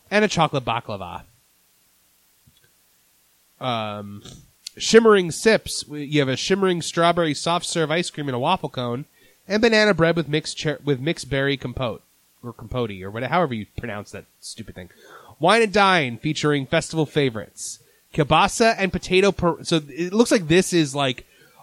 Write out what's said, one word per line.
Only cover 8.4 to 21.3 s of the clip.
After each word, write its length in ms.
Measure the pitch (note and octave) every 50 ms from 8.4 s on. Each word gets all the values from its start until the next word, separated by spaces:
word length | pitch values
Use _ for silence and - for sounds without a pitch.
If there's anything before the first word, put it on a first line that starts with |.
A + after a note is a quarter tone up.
| B2+ D#3 F#3+ F#3 - C#3+
cone. 340 | - C3 B2 A#2+ A#2+ B2+ D3+ - _ _ _ _ _ _ _
And 160 | - F#3+ G#3+ A3
banana 320 | A#3 A3 G#3+ G#3+ G#3 G3
bread 220 | D#3 E3 E3 E3+
with 120 | E3+ D3+ D3
mixed 300 | D3 D#3 D3+ - - -
cher-, 200 | - D#3 C#3+ - -
with 160 | C#3+ C#3+ A#2+
mixed 300 | C3 D#3 E3 - - B2
berry 260 | C#3 C#3 C3+ C#3 C#3
compote. 460 | C3 - C3 A#2+ - C3 A#2 F#2+ - - _ _ _ _ _ _ _ -
Or 100 | A#2+ A2+
compote, 380 | - A2+ G#2 A#2+ B2+ A#2+ G#2+
or 200 | G2+ F#2 F#2 G2
whatever, 220 | G#2 A2+ B2+ B2+ D#3
however 220 | F3+ F3 C#3+ B2
you 120 | A2 G2+ - _
pronounce 340 | - - A#2+ G2+ G#2 G2+ -
that 160 | - G2 - _ _ _
stupid 340 | - - - - G#2+ F#2+ F2+
thing. 160 | F#2 F2+ F2 _ _ - - - - - - - -
Wine 220 | D3 F3 G#3 A#3 A3+
and 100 | G#3+ F3+
dine 460 | G#3 G3 F#3+ F#3 F3 C#3+ B2 A#2+ A2+
featuring 480 | - D#3 D3+ - - D3+ D3 C#3+ C3+
festival 400 | - - E3 D3+ - - D#3+ D3+
favorites. 760 | C3+ - D#3 C#3 C3 A2 G#2+ - - _ - - - - - _ _ _ _ _ _ -
Kielbasa 600 | - D3 B2+ D#3 D#3+ G3 F#3+ - - A#3 A3+ A3+ G3+
and 140 | G3 F#3 -
potato 400 | F3 - - F#3 F#3 F#3+ G3+ F3+
per-, 300 | - F#3 E3+ D#3+ - B2
so 160 | - E3+ D#3+ D3+ C#3+
it 240 | C3 D3 F3 F3+ F#3
looks 180 | A3 A#3+ -
like 180 | D#4 A3+ E3+ D3
this 240 | D#3+ F#3 F#3 - F#3
is, 220 | E3+ D#3 C#3 C3
like, 320 | C#3+ C#3 C3+ B2+ - - _